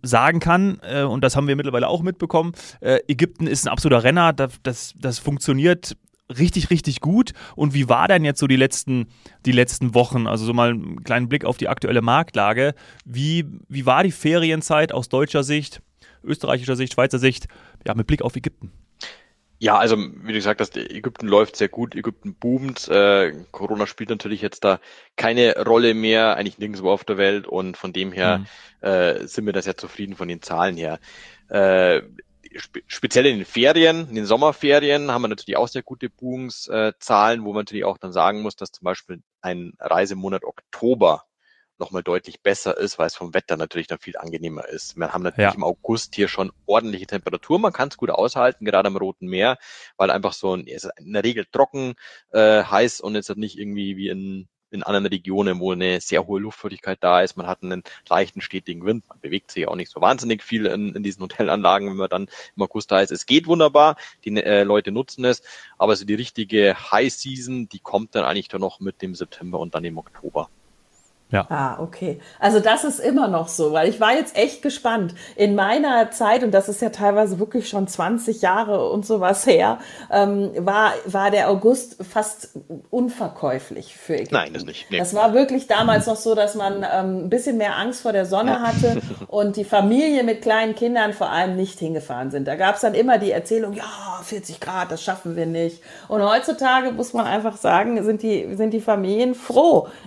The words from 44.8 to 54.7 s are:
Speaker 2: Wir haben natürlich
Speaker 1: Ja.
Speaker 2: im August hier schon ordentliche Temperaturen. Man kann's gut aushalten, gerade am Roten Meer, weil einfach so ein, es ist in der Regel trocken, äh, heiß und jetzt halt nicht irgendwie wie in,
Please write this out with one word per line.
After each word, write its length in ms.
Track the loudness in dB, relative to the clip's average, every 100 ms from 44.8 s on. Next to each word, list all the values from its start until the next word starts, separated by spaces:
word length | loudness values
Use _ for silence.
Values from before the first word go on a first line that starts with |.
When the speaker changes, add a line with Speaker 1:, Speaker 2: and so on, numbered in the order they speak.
| -14 -8
Speaker 2:
Wir 160 | -6
haben 120 | -6
natürlich 260 | -6 0 0
Speaker 1:
Ja. 60 | 0
Speaker 2:
im 80 |
August 500 | -4 -4 -4 -4 -4
hier 140 | -2 -2
schon 240 | -2 -8 -8 0
ordentliche 400 | 2 2 -8 -8
Temperaturen. 560 | -8 -6 -8 -2 0
Man 100 | 0
kann's 240 | -2 -6 -4
gut 140 | -2
aushalten, 540 | 2 2 2 0 0
gerade 220 | 0 2 2
am 100 | 0
Roten 300 | -6 -8 -6
Meer, 320 | 0 0 -2 -8 -20 -12 -2
weil 140 | 0
einfach 220 | 0 -2
so 220 | -4 -4
ein, 140 | -4 -8
es 160 | -14
ist 80 | -14 -16
in 140 | -8
der 120 | -4
Regel 200 | -2 -4 -4
trocken, 440 | 2 2 0 -10 -10 -18 -20 _
äh, 320 | 4 6 6
heiß 380 | 4 2 2 -2
und 160 | -8 -6
jetzt 140 | -6
halt 80 | -8
nicht 200 | -10 -10
irgendwie 380 | -10 -8 -8 -6
wie 140 | -8
in, 360 | -8 -10 -12 -16 _ _